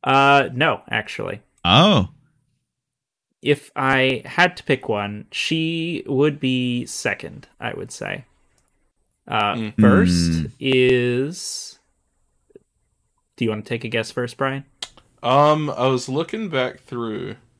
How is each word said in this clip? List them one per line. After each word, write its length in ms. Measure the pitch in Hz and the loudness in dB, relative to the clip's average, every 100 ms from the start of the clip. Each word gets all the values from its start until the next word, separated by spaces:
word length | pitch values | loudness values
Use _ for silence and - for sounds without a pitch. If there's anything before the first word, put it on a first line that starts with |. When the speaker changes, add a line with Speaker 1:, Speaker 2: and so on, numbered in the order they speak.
Speaker 1:
Uh, 460 | - 139 139 143 135 | 2 4 6 4 2
no, 280 | 123 151 104 - | 0 0 -2 -4
actually. 520 | 113 - - 95 107 _ _ 87 | -6 -6 -8 -8 -10 _ _ 4
Speaker 2:
Oh. 440 | 107 190 170 92 - _ _ _ _ _ _ _ _ _ _ _ _ | 6 6 4 0 -8 _ _ _ _ _ _ _ _ _ _ _ _
Speaker 1:
If 300 | - 143 - - | 0 0 -2 -4
I 460 | 135 131 131 123 - | 0 2 2 0 -6
had 300 | - 180 175 | 0 0 0
to 60 | |
pick 240 | - 135 - | -2 -2 0
one, 380 | 104 101 104 - | -4 -4 -8 -12
she 720 | - - 165 160 165 165 165 - | -8 -4 -2 -2 -4 -6 -8 -4
would 340 | 135 151 147 | 2 2 2
be 460 | 131 127 123 123 - | -2 0 -2 -4 -6
second, 640 | - - 101 - - - _ | -6 -6 -6 -8 -16 -20 _
I 140 | 113 | -10
would 180 | - 117 | -10 -12
say. 340 | - 50 50 127 _ _ _ _ _ _ _ _ _ - | -10 -10 -10 -12 _ _ _ _ _ _ _ _ _ -6
Uh, 280 | 113 104 113 | -2 -2 -2
Speaker 3:
Mm. 260 | 107 - | -6 4
Speaker 1:
first 600 | 107 98 90 87 85 82 | 6 6 4 2 2 0
Speaker 2:
Hmm. 40 | 76 - | -4 -6
Speaker 1:
is, 1200 | 135 131 127 127 123 123 139 170 - - - - _ _ _ _ _ _ _ - _ _ _ _ _ _ _ - | 0 4 4 4 2 -2 -4 -6 -10 -12 -14 -20 _ _ _ _ _ _ _ -20 _ _ _ _ _ _ _ -6
do 100 | 117 | -4
you 40 | |
wanna 120 | 107 | -4
take 200 | 107 117 | -6 -8
a 40 | 117 | -4
guess 240 | 113 110 | -4 -4
first, 260 | - 123 - | -6 -8 -4
Brian? 280 | 135 135 139 _ - _ _ _ | -4 -4 -12 _ -18 _ _ _
Speaker 3:
Um, 480 | 117 135 147 151 151 | 2 4 6 4 0
I 160 | - 131 | -2 0
was 200 | 127 123 | 0 -2
looking 420 | 131 165 220 214 | -4 -4 -6 -4
back 320 | 143 127 - | -2 -4 -6
through. 540 | _ 120 117 104 92 101 _ | _ -8 -6 -6 -8 -12 _